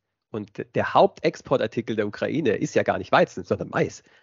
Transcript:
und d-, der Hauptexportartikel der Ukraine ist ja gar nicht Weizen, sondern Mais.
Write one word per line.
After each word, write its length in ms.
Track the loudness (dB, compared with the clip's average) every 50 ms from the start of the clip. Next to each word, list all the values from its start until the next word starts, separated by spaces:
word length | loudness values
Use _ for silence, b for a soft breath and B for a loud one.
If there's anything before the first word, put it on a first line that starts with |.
| _ _ _ _ _ _
und 280 | -10 -10 -10 -10 -10 -10
d-, 60 | -10
der 300 | -4 -4 -2 -2 2 4
Hauptexportartikel 1000 | 4 4 4 2 -2 -2 -2 -2 -4 -2 -2 0 0 0 -2 -4 -4 -4 -2 -2
der 120 | -2 -2 -4
Ukraine 440 | -4 -4 -4 -2 -2 0 0 0 0
ist 180 | 0 -2 0 0
ja 60 | 2 2
gar 140 | 2 0 -2
nicht 140 | 0 2
Weizen, 320 | 4 4 4 2 -2 -6 -4
sondern 260 | -4 -4 -4 -4 -4
Mais. 320 | -2 -2 -2 -2 -4 -10 b b b b